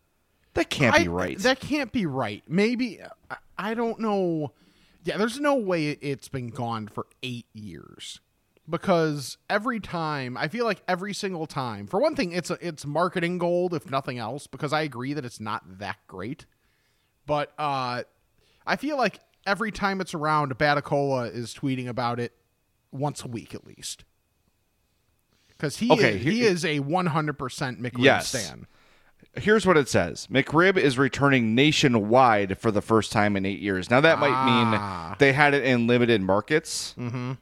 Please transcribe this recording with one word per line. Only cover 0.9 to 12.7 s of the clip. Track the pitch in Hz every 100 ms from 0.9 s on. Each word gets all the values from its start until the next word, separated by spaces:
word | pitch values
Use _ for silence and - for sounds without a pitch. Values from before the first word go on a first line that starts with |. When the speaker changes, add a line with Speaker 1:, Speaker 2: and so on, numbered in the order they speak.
| 302
Speaker 1:
be |
Speaker 2:
I, | -
Speaker 1:
right. | 180 185 -
Speaker 2:
that | 233 262
can't | - 294 262
be | 262
right. | 170 131 113 104 -
Maybe, | 165 214 240 247 160 90 - -
I, | - - -
I | 196
don't | 226 233 214
know. | 220 202 180 165 147 - _ _ _ _
Yeah, | 175 156
there's | 226 247
no | 294
way | 277 196 175 151 143
it's | 143 135 -
been | 135 120
gone | 107 117 113 107
for | - - _
eight | 127 120 -
years. | 107 104 71 - - - - _ _ _ _ -
Because | 165 - 170 160 147 127 - -
every | 202 226 233
time, | - 175 160 147 127 123
I | 147
feel | 233
like | 233 190 -
every | 180 202
single | 196 196 180 156
time, | 151 123 104 101
for | 190
one | 302
thing, | 294 185
it's | 175 -
a, | 170
it's | 175